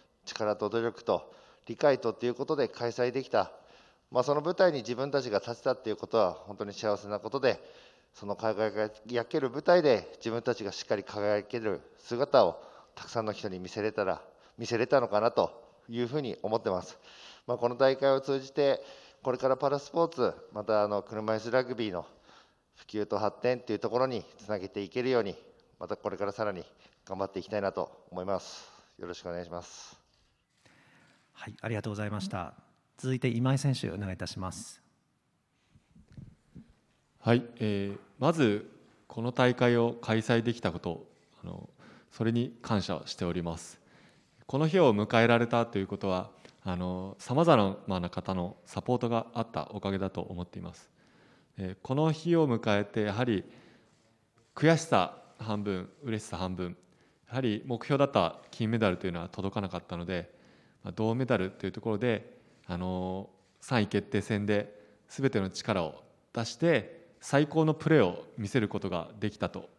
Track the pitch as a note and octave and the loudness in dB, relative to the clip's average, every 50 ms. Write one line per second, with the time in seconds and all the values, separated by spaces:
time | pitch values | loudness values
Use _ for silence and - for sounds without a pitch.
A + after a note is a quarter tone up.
0 | _ _ _ _ - - - - A2+ G#2 G#2 - G#2+ G#2 G#2+ A#2 A#2 A#2 G#2 - | _ _ _ _ -14 -12 -8 -4 -2 -2 -2 0 -2 -2 0 0 -2 -2 -4 -4
1 | - - G2 E2 - - - - - - - _ _ - A#2 - - D3 C3+ B2+ | -2 0 0 0 0 -4 -20 -20 -20 -20 -20 _ _ -12 -4 2 4 4 4 4
2 | C3 A#2 A2 - A#2+ B2 A#2+ B2 C#3 D3 D#3 C#3 B2+ G#2+ - - B2 A#2+ A2+ - | 2 -2 -4 -2 -2 -4 -2 -2 -4 -4 -2 0 0 -2 -2 -4 -4 -4 -2 0
3 | B2 B2 A#2+ C3+ B2+ - - A2 F#2 - - - - - - - - - _ _ | -2 -2 -2 -4 -4 0 0 0 0 0 -4 -20 -20 -20 -20 -20 -20 -20 _ _
4 | _ - - B2 B2 D3 C#3+ D3+ D3 E3+ F3+ - F#3+ F3+ D3+ C3+ G#2+ A2 A#2+ A2+ | _ -4 0 0 2 2 2 0 0 -2 2 4 4 4 4 2 -2 -4 -4 -4
5 | C3+ C#3+ C3+ C#3 B2 B2 G#2 G2 - A#2 A#2 - - C3+ B2+ - - A2 G#2 - | -2 0 0 0 0 2 0 0 0 -2 -8 -4 -2 -2 -2 -2 -2 -6 -4 -4
6 | - - - A2+ G2+ F2+ E2 - - G2+ G#2 F#2+ G#2+ G2+ G2 - - G#2+ G#2 G2 | -4 0 4 4 4 4 2 -2 -10 -14 -10 -10 -8 -10 -8 -4 0 0 0 0
7 | - G2+ G#2 G2+ - A2 - C#3 B2+ B2+ G#2+ - - - - - - - _ _ | -2 -6 -6 -6 -6 -4 -4 0 2 2 2 0 -4 -20 -20 -20 -20 -20 _ _
8 | _ _ _ - - G2+ G2+ - A2+ A2 G#2+ G2 A2 G#2+ G2 G#2 G#2+ G#2+ A2 - | _ _ _ -12 -8 -8 -6 -2 -2 -2 0 0 0 -2 0 -2 -2 -4 -4 -10
9 | - A2 B2 A#2+ A2+ - - D#3 C3+ B2+ A#2 C#3+ - - F3 F3+ D#3 D3 A#2+ G2+ | -12 -6 -4 -4 -2 -2 -2 -2 -2 -2 -4 -2 4 6 6 6 8 6 4 4
10 | - - - - - A#2 A2 A#2 - B2+ A#2 - G#2+ G2+ - - - - A2+ G2+ | 2 -4 -14 -10 -6 -6 -4 -4 -2 -2 -2 -2 -2 -8 -8 -8 -4 -2 -2 -4
11 | F#2+ - - G#2 G#2 G#2 G#2 G#2 G2 - - A#2+ A2 G#2+ F#2+ C#2 - - - - | -4 -6 -6 -2 0 0 0 0 -2 -4 -6 -4 -2 -2 -4 -4 -6 -12 -20 -18
12 | - - A#2+ A#2+ C#3+ C#3+ - C3 G#2 E2+ D#2+ - - - - - - _ - - | -12 -6 -4 -2 0 4 6 8 8 6 4 0 -8 -20 -20 -20 -20 _ -20 -18
13 | - - - A#2 A2 G#2+ G2+ - - G#2 F#2 F#2 F2+ F2+ - G#2+ G#2 A2 G2+ - | -14 -8 -6 -4 -4 -4 -4 -6 -6 -8 -8 -8 -10 -8 -6 -4 -4 -2 -2 -2
14 | G2+ F#2 E2+ D#2 - - - _ - - _ - A#2 G#2+ A#2 A2 A#2+ - C#3+ C#3 | -2 -2 -2 -4 -6 -16 -20 _ -20 -20 _ -12 -8 -2 0 0 2 4 4 4
15 | A#2+ G#2 G2+ G#2 G#2+ A#2+ - - F#2 D#2+ - - - - _ _ _ - A#2 A#2+ | 4 4 2 2 2 2 4 4 2 2 0 -6 -20 -20 _ _ _ -8 -4 -4
16 | A#2+ A#2 C3 D3+ C#3 A#2 F2 - - G#2 G#2+ - - G#2+ F#2+ F2+ F2 - - - | -2 -2 -2 -4 -4 -4 -6 -6 -4 -2 -2 -2 0 0 -2 -2 -4 -6 -14 -20
17 | - - - - - - - - _ - B2 A#2+ A#2+ A#2+ B2 A#2+ C3+ C3 C3+ C3 | -20 -20 -20 -20 -20 -20 -20 -12 _ -4 -4 0 0 0 2 4 4 4 4 4
18 | C3+ C#3 C3+ C3 C3+ C#3 C#3 C3+ C3 C3+ - D3 C#3+ C#3 C3 - - - - - | 2 2 2 2 2 0 -2 -4 -4 -4 -2 2 2 2 2 0 -2 -10 -18 -20
19 | - - - _ - C3+ B2+ B2 C3+ C3 C3 - D3 C#3 C#3+ C#3 - - - E3 | -20 -20 -18 _ -4 -4 -2 0 2 0 2 2 2 0 0 0 -4 -4 0 0
20 | E3+ D#3+ - B2+ A#2+ F#2 - - - - - G#2+ G#2 G#2+ A2 G#2 G#2 G#2 G#2 G2+ | 0 0 2 2 0 0 0 -2 -10 -14 -10 -6 -2 2 2 4 4 2 2 -2
21 | F2+ - A2+ G#2+ G#2+ G#2+ A2 G#2+ A2 A#2+ A#2 C3 C3 A#2+ B2 A2+ A#2 G#2+ F2+ F2 | -2 -4 -6 -6 -2 -2 -2 -2 -2 0 0 0 2 0 -2 -4 -4 -4 -4 -6
22 | D#2+ - - _ _ - - - - _ _ _ _ _ _ - - - - G#2+ | -8 -8 -14 _ _ -20 -20 -20 -20 _ _ _ _ _ _ -20 -16 -8 -4 -4
23 | G#2 - G#2+ G2 G#2+ G2+ - - - B2 B2+ B2 - - A2 G2+ - G#2+ G#2+ B2 | -2 0 0 0 0 0 0 0 0 0 0 0 0 -4 -4 -2 -2 0 0 2
24 | C3 C3 B2 G#2 E2+ - - - - G2 G#2+ G2 F#2 G2 - G2+ G2+ F2+ - B2+ | 0 0 -2 -4 -8 -10 -16 -16 -10 -6 -6 -6 -6 -6 -8 -8 -8 -6 -4 -4
25 | A#2+ C3 B2+ A#2+ G#2+ G2 E2+ - - - - _ _ _ _ - - F2+ G#2 - | 0 2 2 2 2 0 -4 -10 -14 -20 -20 _ _ _ _ -12 -10 -8 -8 -6
26 | - G#2 F#2+ - G#2 G2 G2+ - A2 G#2 F#2+ F2 - - _ _ _ - _ _ | -6 -6 -6 -4 -6 -6 -4 -4 -4 -4 -4 -6 -10 -14 _ _ _ -20 _ _
27 | _ - F#2+ F#2+ G2 - - F#2+ F2 - G#2+ G#2 G2 F#2+ - F#2+ F2 - - - | _ -10 -6 -4 -4 -4 -4 -8 -8 -4 -4 -2 -2 -2 -2 -2 -6 -6 -8 -16
28 | - - - F#2 F#2 G2 G2 F2+ - - - - - - - - - _ _ - | -20 -14 -10 -8 -4 -2 -4 -4 -4 -8 -16 -18 -18 -20 -20 -20 -20 _ _ -14
29 | - F2 F2 - - F2+ F2 F2 F2+ E2+ E2+ F2 F2+ - - - - - - - | -12 -12 -12 -10 -10 -10 -8 -8 -10 -10 -10 -12 -12 -14 -16 -18 -20 -20 -20 -20
30 | _ _ _ _ _ _ _ _ _ _ _ _ _ _ _ _ _ _ _ _ | _ _ _ _ _ _ _ _ _ _ _ _ _ _ _ _ _ _ _ _
31 | _ _ _ _ _ _ _ - - A2 G#2+ - - A2+ A2+ G#2+ - A2 G#2 G#2 | _ _ _ _ _ _ _ -18 -16 -16 -14 -10 -6 -4 -4 -4 -4 -4 -4 -4
32 | G#2+ G#2 G#2+ G#2 F#2+ G2 G#2 F#2+ E2+ C#2 - - - _ _ _ _ _ _ - | -4 -4 -4 -6 -6 -6 -6 -6 -6 -8 -10 -18 -20 _ _ _ _ _ _ -8
33 | - C3 C3 B2 - B2+ A2+ A#2 B2 C3 C3+ C3+ C#3 C#3 C3 - - - E2 G2+ | -4 -4 -2 0 0 0 0 2 2 2 2 2 2 2 0 0 -2 -4 -6 -4
34 | G2+ F#2+ F#2 F2 F2+ F2 - G2 F#2 F#2 - - - - - - _ _ _ _ | -6 -6 -6 -8 -8 -10 -8 -8 -8 -8 -8 -10 -14 -16 -18 -20 _ _ _ _
35 | _ _ _ _ _ _ _ _ _ _ _ _ _ _ _ - _ _ _ - | _ _ _ _ _ _ _ _ _ _ _ _ _ _ _ -20 _ _ _ -20
36 | - _ - - - - - _ _ _ - - - _ _ _ _ _ _ _ | -20 _ -20 -20 -20 -20 -20 _ _ _ -20 -20 -20 _ _ _ _ _ _ _
37 | _ _ _ _ - A2+ A#2 B2 B2 - - - A2+ G#2+ G#2 G2+ G2 G2 G2 - | _ _ _ _ 2 4 4 4 4 0 -8 -4 -2 -2 0 -2 -2 -4 -6 -10
38 | - - _ - A#2+ D#3 E3+ E3 C#3 A2 G2+ G#2 - - - - - _ _ _ | -14 -18 _ -2 0 2 4 6 6 4 4 2 -2 -8 -18 -20 -20 _ _ _
39 | _ - - A#2 A2+ B2 B2 - B2+ B2 A#2+ B2 B2+ B2 A#2+ A#2+ A#2 A#2 A#2+ - | _ -14 -10 -6 -6 -2 2 4 4 4 4 4 4 4 6 4 4 2 0 -2
40 | - - A2 A2+ A2 - A#2+ A#2 A2 B2 A#2 - - G2 E2+ F2+ - F2+ E2 - | -2 0 0 0 2 2 2 2 2 0 -2 -2 -2 -2 -2 -2 -4 -6 -6 -6
41 | - - _ _ _ _ _ - - F2 F2 - - - _ _ - - - - | -10 -18 _ _ _ _ _ -16 -14 -12 -12 -12 -14 -16 _ _ -20 -20 -20 -20
42 | - _ - - A2+ A2+ A#2 A#2 B2 - - - - - A2+ G2+ F2+ - F#2 C#2+ | -20 _ -6 -2 0 2 2 2 0 -2 -4 -10 -4 0 0 0 0 0 -4 -4
43 | - - - - F#2+ F2 E2+ F2+ E2+ E2+ E2 D#2+ - - - - _ _ _ - | -6 -8 -8 -4 -4 -2 -2 -2 -2 -4 -6 -6 -8 -14 -20 -20 _ _ _ -20
44 | - - _ _ _ _ _ _ - - - C#3 D#3 D#3+ D#3 F#3+ E3 C3 G#2+ G2+ | -20 -20 _ _ _ _ _ _ -12 -4 -2 0 0 4 6 6 8 8 6 6
45 | G#2+ - - A2+ A2+ A#2 A#2+ A#2 A#2 A#2 - A#2 A#2 A#2 - G2+ F#2+ - G2+ F#2+ | 2 4 6 6 8 8 6 6 4 4 2 2 2 2 0 -4 -4 -4 -4 -4
46 | - G2 F#2 F2+ F#2+ - - - - - - _ - G2 F2+ F2+ F2+ F2+ F2+ F#2 | -2 0 0 0 -2 -6 -12 -20 -20 -20 -20 _ -6 -6 -4 -4 -4 -4 -4 -6
47 | F#2 G2 G2 - - - B2 D3 E3+ E3+ D3+ A#2 G2+ F#2+ G2 - - - F#2+ F2+ | -6 -10 -12 -12 -6 -2 2 4 6 6 8 6 6 4 0 -4 -6 -4 -4 -2
48 | F2 F2 - F#2+ - - F#2+ F#2 F2 F#2 - - _ - - - - - B2+ A#2+ | -2 -4 -6 -6 -4 -4 -4 -4 -4 -6 -8 -12 _ -12 -10 -6 -2 0 0 0
49 | - A#2 A#2 A2+ A2+ - - A#2 A2+ - - - - - - G2+ - G2 G2 F#2+ | 0 0 0 0 -2 -4 -4 -6 -6 -4 -4 -8 -8 -8 -8 -6 -4 -2 -2 -2
50 | G2 F#2 - F2+ F2 - F#2+ F2 F2 - - F#2 F2 F2 - - - _ _ _ | -2 -4 -4 -6 -8 -6 -6 -10 -10 -10 -10 -14 -14 -14 -16 -18 -20 _ _ _
51 | _ _ _ _ - _ _ _ _ _ _ - G2 F#2 F#2+ - - - C3 C#3+ | _ _ _ _ -20 _ _ _ _ _ _ -10 -10 -8 -10 -10 -6 -4 0 2
52 | D#3 D#3+ D3+ D#3 - E3+ E3 E3 D#3+ C#3 A#2 A2+ - A2+ G#2 G2+ G#2 - - A2+ | 2 2 2 0 0 2 4 4 4 4 2 2 2 2 2 2 2 0 -2 -2
53 | G#2 G#2 G2+ A2 B2+ B2 A2 F#2 - - - - - - - _ _ _ _ _ | 0 0 0 0 0 2 2 0 0 -4 -12 -20 -20 -20 -20 _ _ _ _ _
54 | _ _ _ _ _ _ _ _ _ _ - - D3 D#3 E3 D3+ - - B2+ G2+ | _ _ _ _ _ _ _ _ _ _ -4 2 4 4 4 4 2 4 4 4
55 | F2 - - - - - - - - G#2+ G#2+ G#2 G2+ G#2 F#2+ F#2 F2+ F#2 - - | 4 2 -2 -10 -20 -20 -18 -12 -6 -6 -4 -4 -2 -2 -4 -4 -6 -10 -14 -12
56 | C#3+ B2+ A2 G#2+ - - - E2+ F#2 F#2 F#2 F2 F#2 F2 F2 - _ _ _ _ | -8 -6 -6 -6 -6 -6 -6 -4 -4 -4 -4 -4 -6 -6 -6 -10 _ _ _ _
57 | _ _ _ _ _ - A#2 C3 C3 A#2 G#2 G#2+ - C3 A#2+ A2+ - - D3 C3+ | _ _ _ _ _ -10 -6 -2 0 0 0 -2 -2 -4 -6 -4 -2 0 2 2
58 | C#3 C3 - - F2 E2 - - - - - - A#2 A2 A#2 A2+ A2 G2 F2+ - | 2 4 4 4 2 2 0 -6 -18 -14 -6 -4 -2 0 2 2 4 2 2 2
59 | - F#2 E2+ E2+ E2 F#2 - - F#2+ G2 - A2 G2 F#2 F#2 F2 - - F2+ F2 | -2 -4 -4 -6 -8 -10 -8 -6 -4 -4 -2 -4 -4 -4 -6 -8 -8 -8 -8 -8
60 | F2 F2 F#2+ F2 E2 - - - - - - _ _ _ _ _ - F#2+ F2 - | -6 -4 -4 -6 -6 -8 -14 -20 -20 -20 -20 _ _ _ _ _ -12 -10 -4 -2
61 | A2 A2 A2+ B2+ C3 B2 B2 G2 F#2 F#2+ - - - F#2+ F2 A2 - A2+ G#2+ G2+ | 0 0 0 0 0 0 0 0 0 -2 -6 -6 -8 -6 -6 -6 -4 -4 -4 0
62 | A#2+ B2 A2 - - - - - _ _ _ _ _ - F2+ F2 F2+ F#2 F#2 F#2 | 0 0 0 0 -2 -8 -20 -20 _ _ _ _ _ -8 -6 -4 -4 -4 -4 -4
63 | F#2 F#2+ F#2 F#2+ G2 - - _ _ _ _ _ - - C3 A#2 G#2 G2 - G2+ | -4 -4 -6 -6 -8 -12 -16 _ _ _ _ _ -6 0 2 2 2 2 2 0
64 | - - - G#2 F#2+ - A2 G2+ G#2 G2+ G#2 G2+ G#2 - - - - - - _ | 0 0 -2 -2 0 0 -2 -2 0 2 2 0 0 -2 -8 -20 -20 -20 -20 _
65 | _ - - - C3+ C3+ - A2 F#2+ F2+ - - - - G#2+ F#2+ E2 D#2 - - | _ -16 -6 0 0 2 2 2 -2 -2 -4 -6 -2 -2 0 0 0 -4 -6 -10
66 | - - _ _ _ _ - A#2 A2+ - - - D#3+ E3+ D#3+ A#2+ G2 - - - | -18 -20 _ _ _ _ -6 -6 -6 -6 -4 0 2 4 4 2 2 -2 -12 -20
67 | - - _ _ - - - C#3 D3+ D3+ - D#3+ D#3+ D#3 D3+ - - D#3+ D#3+ D3 | -20 -20 _ _ -6 0 2 2 2 4 2 2 2 2 2 0 2 6 6 8
68 | G#2+ F2 F2+ - - - - - G#2 G2 - C3 G#2+ G2+ - G2+ - F#2+ F2 F2 | 8 6 4 0 -8 -12 -10 -8 -4 0 0 2 2 2 0 -2 -4 -2 -2 -4
69 | E2 - - G#2+ A2 G#2+ - - - - - F#2 - - - | -4 -6 -8 -6 -6 -6 -4 -2 -4 -4 -4 -6 -14 -14 -16